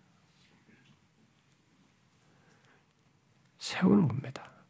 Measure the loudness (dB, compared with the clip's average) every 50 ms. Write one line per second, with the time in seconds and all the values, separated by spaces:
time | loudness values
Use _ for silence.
0 | -20 -20 _ -20 _ -20 _ -20 -20 -20 -20 -20 -20 -20 -20 -20 -20 -20 -20 -20
1 | _ _ _ _ -20 -20 _ _ _ _ -20 _ _ _ _ -20 -20 -20 _ _
2 | _ _ _ _ _ -20 -20 -20 -20 -20 -20 -20 -20 -20 -20 -20 _ _ _ _
3 | _ -20 _ _ _ _ _ _ -20 -20 _ -14 -12 -10 -6 0 2 4 4 4
4 | 4 2 0 -4 -8 -10 -12 -16 -18 -20 -20 -20 -20 -20